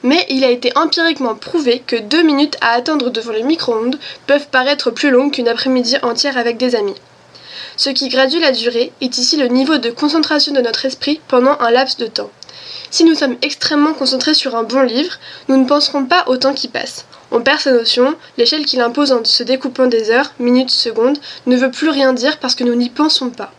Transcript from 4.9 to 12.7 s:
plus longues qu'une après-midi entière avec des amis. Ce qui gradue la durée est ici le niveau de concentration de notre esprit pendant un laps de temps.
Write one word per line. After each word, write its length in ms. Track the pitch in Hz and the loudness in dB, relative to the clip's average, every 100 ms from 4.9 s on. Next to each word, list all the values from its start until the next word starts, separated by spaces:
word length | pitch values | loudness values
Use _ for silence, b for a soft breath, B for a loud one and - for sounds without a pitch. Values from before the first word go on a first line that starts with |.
plus 200 | 233 294 | 0 2
longues 220 | 247 285 | 4 2
qu'une 160 | 285 233 | 0 -2
après-midi 480 | 233 269 254 233 269 | 0 0 0 0 0
entière 340 | 240 233 285 254 | -2 -2 -2 0
avec 200 | 233 233 | -2 0
des 180 | 254 | 0
amis. 220 | 240 202 190 - - - B B B B B | 0 -2 -6 -18 -20 -20 B B B B B
Ce 140 | 277 | -2
qui 180 | 269 262 | -2 -2
gradue 320 | 254 262 330 | 2 2 2
la 120 | 311 | 0
durée 400 | 254 233 233 269 - | 0 -2 -2 -4 -4
est 180 | 254 247 | -6 -2
ici 180 | 277 302 | 0 0
le 100 | 247 | 2
niveau 320 | 247 269 302 | 2 2 0
de 120 | 226 | -2
concentration 640 | 233 294 320 311 302 294 | -2 0 0 0 0 0
de 80 | 277 | 0
notre 240 | 240 226 | 0 -2
esprit 360 | 262 - - 311 - | -4 -4 -4 -4 2
pendant 280 | 247 254 294 | 2 4 2
un 100 | 240 | 2
laps 260 | 233 262 - | 2 0 -4
de 100 | 226 | -6
temps. 240 | - - _ B B B | -8 -10 _ B B B